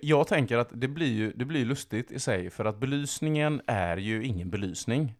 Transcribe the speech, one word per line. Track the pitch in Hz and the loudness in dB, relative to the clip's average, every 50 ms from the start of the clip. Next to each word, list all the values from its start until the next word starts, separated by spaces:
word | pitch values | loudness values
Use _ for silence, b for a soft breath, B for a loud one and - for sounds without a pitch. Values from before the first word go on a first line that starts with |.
jag | - 147 151 143 160 | 2 4 6 6 6
tänker | - 208 156 123 - 120 120 | 4 4 2 2 4 2 2
att | 120 - | 2 0
det | - 117 127 135 | -2 -4 -4 -2
blir | 143 165 165 131 | 0 0 0 2
ju, | 110 107 110 107 - | 2 2 0 -2 -2
det | 113 123 | -4 -4
blir | 143 160 143 | 0 0 0
ju | 120 | 2
lustigt | 113 139 - - - 107 110 127 - | 2 0 -2 -4 -4 -4 -4 -4 -4
i | - 131 | -8 -4
sig, | - 131 104 90 90 90 | -2 0 0 0 -2 -4
för | - - 104 | -6 -2 -2
att | 107 104 104 | -2 -2 -2
belysningen | 135 135 139 143 143 135 - - 156 156 151 151 151 151 151 127 - | -2 -2 -2 -2 -2 -4 -4 -2 0 0 2 2 2 0 0 -2 -2
är | - 117 98 87 87 85 | -2 0 0 2 0 0
ju | 95 98 110 110 110 117 | -2 -2 -2 -2 -2 -2
ingen | 131 104 85 90 90 | -2 -4 -4 -4 -4
belysning, | 98 98 98 90 82 - - 110 117 147 156 123 - | -4 -2 -4 -4 -4 -4 -2 0 0 0 0 -2 -4